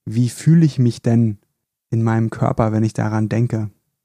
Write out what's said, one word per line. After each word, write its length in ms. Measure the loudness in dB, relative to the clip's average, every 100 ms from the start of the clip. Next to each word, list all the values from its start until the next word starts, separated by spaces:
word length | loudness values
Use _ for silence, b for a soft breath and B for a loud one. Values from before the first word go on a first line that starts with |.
| -6
Wie 240 | -2 -2
fühle 360 | 0 2 4 4
ich 120 | 2
mich 240 | -2 0
denn 360 | 0 2 2 -2 _ _ _ _ -6
in 140 | -2
meinem 260 | 0 0 -2
Körper, 420 | -2 -2 0 0
wenn 120 | 0
ich 100 | -2
daran 360 | -2 -4 -2 -2
denke? 400 | 0 -2 -2 -6 -10 _ _